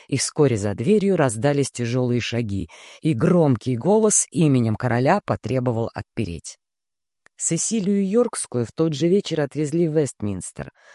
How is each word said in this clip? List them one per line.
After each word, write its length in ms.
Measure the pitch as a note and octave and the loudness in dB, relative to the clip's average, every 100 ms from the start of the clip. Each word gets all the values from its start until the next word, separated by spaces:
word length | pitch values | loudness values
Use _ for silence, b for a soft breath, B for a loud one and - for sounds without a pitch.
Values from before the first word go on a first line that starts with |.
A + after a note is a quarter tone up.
| B | B
и 80 | C3 | -4
вскоре 400 | - - C#3 A2 | -2 2 2 2
за 160 | G#2 | -2
дверью 460 | G2+ A#2+ G#3+ G3 F3+ | -2 2 2 2 2
раздались 520 | C3+ A2 C#3 C#3+ C3+ | 0 0 0 0 -2
тяжелые 520 | - A#2 B2+ B2+ A#2+ | -4 -4 -2 0 -2
шаги, 480 | - A#2 A2+ G2 E2+ B B B | -2 -4 -4 -6 -8 B B B
и 100 | D#3+ | -2
громкий 640 | B2 E3 F3 D3+ A#2+ B2+ A#2+ | 2 2 4 4 2 -2 -2
голос 500 | D3+ A3 G#3+ - - | 2 2 4 2 0
именем 460 | - D#3 C3 A2+ G#2 | 2 4 4 2 0
короля 440 | B2 A#2 C3+ G3+ - | 0 2 2 2 0
потребовал 640 | G#2+ - B2+ B2+ A2+ A#2 | -4 -2 -2 -2 -2 -4
отпереть. 640 | - - - G2 E2 - - _ _ _ _ _ _ _ - | -8 -10 -6 -6 -8 -14 -20 _ _ _ _ _ _ _ -8
Сесилию 640 | - E3 - A3+ F#3 G3+ F#3+ | -4 -4 -2 -2 0 0 2
Йоркскую 560 | A3+ A#3+ - - B2 | 0 0 -4 -6 -4
в 60 | A#2 | -4
тот 220 | - D#3+ | -2 -2
же 140 | C#3 E3+ | 0 2
вечер 320 | G3+ - D#3+ | 2 0 -4
отвезли 480 | C#3+ C#3+ D3+ E3 E3+ | -4 -4 -2 0 0
в 100 | D#3 | 0
Вестминстер, 720 | C#3 - G#2 F#2+ - - - B B | -2 -4 -6 -6 -10 -12 -14 B B